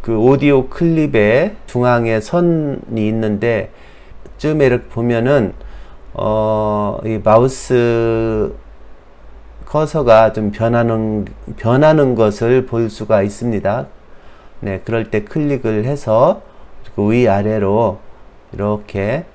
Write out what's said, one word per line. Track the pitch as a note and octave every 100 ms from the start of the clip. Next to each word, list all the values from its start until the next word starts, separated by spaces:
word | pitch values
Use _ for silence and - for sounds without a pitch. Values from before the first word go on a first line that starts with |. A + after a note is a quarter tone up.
그 | - A2+
오디오 | A#2+ C#3 C#3+ C#3 B2+
클립의 | - E3+ D#3+ D3 A2+ G#2 A#2+ F3+ - -
중앙에 | B2 B2 A#2+ A2+ A2
선이 | G#2+ E3+ F3 E3 D3+ C3+ - A2+ G#2+
있는데, | A2+ A2 G#2 A#2 A2+ G#2 - - - - - - -
쯤에 | D#3 D#3 C#3
이렇게 | A#2+ -
보면은, | - A#2 A#2 A#2+ C#3+ G2+ - - - - - -
어, | - G#2+ G#2+ A2 G#2+ G#2+ G#2+ G#2 -
이 | A2 A2
마우스 | G#2+ A2 C3 C3 - B2 A#2+ A#2 A2+ A2+ A2+ A2 G#2+ - - - - - - - - - - -
커서가 | - D3+ D3+ D#3 B2+ A2 A2
좀 | G#2+ G#2+
변하는, | G2+ A#2 A#2+ A#2 A2+ A2 G#2+ G2 - - -
변하는 | A2 B2 D3+ D#3 C3+
것을 | A#2+ A2 G#2 A#2 B2+ -
볼 | A2+ A2+
수가 | - G#2+ G#2+
있습니다. | G2 G2+ A#2+ G#2+ G2 A2+ C#3+ - - - - - - -
네, | G2+ F#2+
그럴 | - A2+ A2+
때 | A2
클릭을 | G#2 - D3 C#3 A2+ G#2+ A#2
해서 | C#3+ - A2 C#3+ - - - - - -
그 | - G2+
위아래로 | A#2 A#2+ G2 G2+ A2 G2 G#2 A2+ F#2+ - - - - -
이렇게 | - G#2 G#2 G#2 G2+ G2 C3 E3